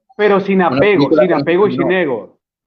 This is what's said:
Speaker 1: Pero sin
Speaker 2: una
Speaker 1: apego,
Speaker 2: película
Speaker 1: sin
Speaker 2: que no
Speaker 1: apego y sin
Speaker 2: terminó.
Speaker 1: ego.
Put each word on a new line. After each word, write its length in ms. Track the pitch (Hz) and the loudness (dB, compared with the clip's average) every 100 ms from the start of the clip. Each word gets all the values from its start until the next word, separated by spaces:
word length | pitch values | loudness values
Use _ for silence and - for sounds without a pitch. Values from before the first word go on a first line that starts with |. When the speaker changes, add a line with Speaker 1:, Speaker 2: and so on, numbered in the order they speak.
| _ - | _ -2
Speaker 1:
Pero 240 | 208 196 | 0 2
sin 140 | 190 190 | 0 0
Speaker 2:
una 120 | 175 | 0
Speaker 1:
apego, 140 | 170 196 190 143 | 2 2 2 2
Speaker 2:
película 140 | 156 | 2
Speaker 1:
sin 60 | - | 0
Speaker 2:
que 60 | 160 | 0
no 60 | |
Speaker 1:
apego 260 | 143 175 202 | -2 0 0
y 40 | |
sin 60 | 127 | 0
Speaker 2:
terminó. 220 | 165 185 | -2 -2
Speaker 1:
ego. 380 | 165 117 92 _ _ _ | -2 -6 -10 _ _ _